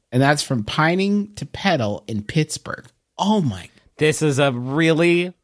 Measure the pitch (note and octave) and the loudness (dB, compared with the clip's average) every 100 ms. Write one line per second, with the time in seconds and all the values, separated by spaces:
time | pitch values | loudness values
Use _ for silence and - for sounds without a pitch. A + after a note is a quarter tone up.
0 | _ B2+ C3+ D3 - B2+ G2+ - D#3+ F3+ | _ 2 2 2 0 -4 -2 0 2 2
1 | G3 G#3 G3+ - C#3 - G3 D#3+ G#2+ G2+ | 0 0 -2 -8 -14 -4 0 0 -2 -4
2 | - G#2+ G#2 D#3 D3+ - - - - _ | -6 -8 -2 -2 -2 -4 -10 -14 -16 _
3 | _ - F#3+ G#3+ C#3+ F#2 - _ _ - | _ -2 0 2 0 -4 -10 _ _ -2
4 | D3+ D3 D#3 C3+ C#3+ B2 B2 C#3+ D#3+ D#3 | 0 2 0 2 0 0 -4 0 2 4
5 | E3+ F3 F3+ - | 2 2 -2 -10